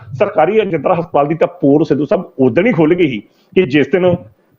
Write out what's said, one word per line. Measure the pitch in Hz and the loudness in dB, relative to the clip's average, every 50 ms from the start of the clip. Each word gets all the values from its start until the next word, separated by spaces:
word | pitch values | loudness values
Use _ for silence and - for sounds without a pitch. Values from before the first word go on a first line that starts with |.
| - - - | -18 -10 -4
ਸਰਕਾਰੀ | - 202 202 - - 156 170 214 220 | -4 -2 -2 0 0 0 2 2 0
ਰਜਿੰਦਰਾ | 208 190 165 156 135 - 185 | 0 0 -2 -4 -2 -2 -2
ਹਸਪਤਾਲ | 170 170 - - 147 143 | -2 -4 -2 -2 -2 0
ਦੀ | 147 165 | 0 -2
ਤਾਂ | 156 180 170 - - | -2 -2 -4 -2 0
ਪੋਰ | - 139 139 151 160 | 2 2 2 2 2
ਸਿੱਧੂ | - 151 131 147 | 0 -2 -2 -2
ਸਾਹਿਬ | 139 - 185 175 - _ - | -2 -2 -4 -4 -6 _ 0
ਉਦੋਂ | 131 127 110 165 185 | 0 2 2 2 0
ਹੀ | 240 | 2
ਖੁੱਲ੍ਹ | 220 151 165 151 180 | 2 2 2 2 2
ਗਈ | 175 180 143 | 2 0 -2
ਸੀ | 127 101 - _ _ _ _ _ - | -2 -6 -12 _ _ _ _ _ -2
ਕਿ | 190 | 0
ਜਿਸ | 185 139 127 151 131 - | 0 2 2 0 0 0
ਦਿਨ | - 185 180 180 175 175 - - _ _ _ _ _ | 0 0 0 0 0 -2 -6 -12 _ _ _ _ _